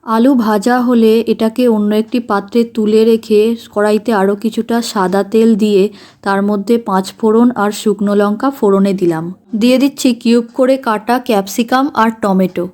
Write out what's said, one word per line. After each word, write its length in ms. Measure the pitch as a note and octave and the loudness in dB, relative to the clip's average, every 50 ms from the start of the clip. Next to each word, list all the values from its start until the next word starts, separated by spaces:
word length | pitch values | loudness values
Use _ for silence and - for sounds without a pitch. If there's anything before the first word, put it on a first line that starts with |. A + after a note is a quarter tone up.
| _ | _
আলু 240 | B3 A3 A3+ A#3 C4+ C#4+ | -2 0 2 4 4 4
ভাজা 420 | A#3+ A3 A3 G#3+ G#3 G3+ A#3+ B3 B3+ | 2 2 0 0 0 0 0 0 0
হলে 320 | B3 B3 B3 A#3 A3+ A3 A3 A#3 A3 | 0 0 2 2 4 4 2 2 0
এটাকে 360 | A3+ A3 - A3+ A3 A3+ - B3 A#3+ | -2 -2 -2 -2 -2 0 0 0 2
অন্য 220 | A3 G#3+ G#3 G#3 G#3 | 2 2 0 0 0
একটি 220 | G#3+ A3 A3 - B3 | -2 -2 -2 -4 -6
পাত্রে 400 | A#3+ - G#3 G3+ G3 G3+ - A#3 A#3 A#3 - | -4 -2 -4 -4 -4 -2 -2 -2 -2 -2 -2
তুলে 260 | A3+ G#3+ G#3+ G#3+ A3 A3 | -4 -2 2 2 2 4
রেখে 360 | A3+ A3+ A3 A3 - A3 G#3 G#3+ A3+ A#3 A3+ - - | 4 2 0 0 0 2 2 2 2 -2 -4 -8 -8
কড়াইতে 400 | - G#3 G#3 G#3+ G#3+ G#3+ G#3+ - | -4 -2 0 2 0 0 0 -2
আরও 220 | A3+ G3 F#3+ G3 G#3 | 0 0 0 0 -2
কিছুটা 400 | G3+ - A3+ A3 A#3 A3 - A#3 A#3 | -2 -4 -4 -4 -4 -4 -2 -4 -4
সাদা 400 | A#3 - - G#3+ F#3 F3+ F#3 G3 G3 | -4 -4 -2 -2 -2 0 0 -2 -2
তেল 260 | G3 - A3 A3+ A#3 A3+ | 0 0 2 4 4 2
দিয়ে 260 | G3 G#3+ G#3+ G3+ F#3+ G3 G#3 - - - - _ _ | 2 2 2 2 2 2 0 -4 -12 -20 -20 _ _
তার 180 | - G3+ G3 G3 | -4 -2 -2 0
মধ্যে 320 | G3+ G3+ G#3 G3+ G3 - A#3 A#3 | 0 -2 -2 -4 0 0 -2 -2
পাঁচ 280 | A#3 G#3+ F#3+ F#3+ G3 - - | 0 -2 -2 -2 -2 -4 -8
ফোড়ন 320 | - - A3 G#3+ A3+ A#3+ B3 B3 | -2 -2 0 2 2 2 2 0
আর 140 | - G3+ G#3 | -2 -4 -4
শুকনো 400 | G3+ - - A3 G3+ G#3 G3+ G3+ G3+ | -4 -4 -2 -2 -2 -2 -2 -2 0
লঙ্কা 340 | G3+ G3+ G3+ G#3 G#3+ - C#4 | 0 0 0 -2 -2 -4 -6
ফোড়নে 420 | C#4 - A#3+ G3+ G3 G3 G3 G3 G3 | -4 0 0 0 2 2 2 0 0
দিলাম। 300 | F#3+ F#3 E3+ E3 D#3+ E3 E3+ F#3 _ _ _ - | 0 -2 -2 -2 -2 -6 -10 -12 _ _ _ -4
দিয়ে 220 | G#3 A3+ B3 B3+ B3+ | 0 2 2 2 2
দিচ্ছি 300 | C4+ C#4 C#4 - - C4 A#3+ | 2 0 -2 0 -2 -2 -2
কিউব 300 | A#3+ - A3+ A#3 A#3+ A#3 A#3 - | 0 0 2 2 2 0 -2 -2
করে 200 | - C4 B3+ C4+ | -2 0 2 0
কাটা 400 | C4 C4+ A#3 G#3+ G#3 G#3 - A#3+ B3+ | 0 0 -4 -4 -4 -2 -2 -2 -2
ক্যাপসিকাম 680 | B3 - A3+ G3 G3 G3 - - A#3 A#3 B3+ C4 C4+ D4 - | -2 -2 -2 -2 -2 -4 -4 -6 -2 0 0 0 0 -2 0
আর 160 | A3+ A3 A3+ A3+ - | 0 0 0 -2 -2
টমেটো। 440 | - G3+ F#3+ F#3 F#3+ F3+ - F3+ F3 F#3 | -2 0 0 0 0 0 -2 -6 -8 -8